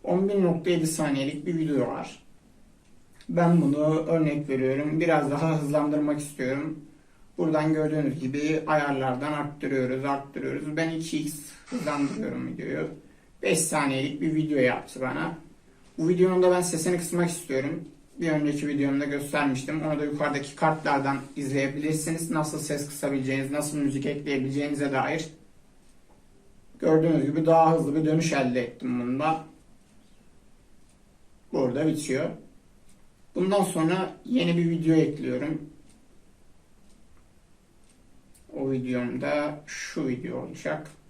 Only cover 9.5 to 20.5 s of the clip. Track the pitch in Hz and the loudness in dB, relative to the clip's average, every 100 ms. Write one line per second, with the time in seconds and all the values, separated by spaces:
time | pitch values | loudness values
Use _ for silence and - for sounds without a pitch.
9.5 | - 139 135 127 131 139 139 139 135 135 | -6 -2 0 0 -2 -2 -4 -6 -8 -6
10.5 | 139 151 156 165 160 165 151 147 - - | -6 -4 -2 -2 -2 -4 -4 -4 -8 -14
11.5 | - - 247 156 143 143 220 208 127 127 | -20 -10 -6 -4 -2 -2 -2 -6 -6 -8
12.5 | - 143 73 - - - - _ - 196 | -8 -6 -6 -6 -10 -20 -20 _ -4 0
13.5 | 170 - 151 143 131 143 147 160 156 151 | 2 2 0 0 0 -2 -2 0 0 2
14.5 | 143 123 117 - - 127 143 165 170 - | 4 2 2 -8 -6 -6 -4 -6 -8 -16
15.5 | - - - - - 160 175 185 180 180 | -20 -20 -20 -16 -2 2 6 6 6 6
16.5 | 180 175 160 175 175 - 170 170 - - | 6 2 0 0 0 0 0 0 -2 -4
17.5 | 131 139 170 - - - - 165 151 147 | -2 -2 -6 -10 -18 -20 -4 0 2 2
18.5 | 143 147 143 139 139 143 143 139 151 143 | 0 -2 0 2 2 0 -4 -2 0 2
19.5 | 127 - 156 156 147 147 147 147 139 - | 0 -2 -4 -2 0 -2 0 0 -2 -6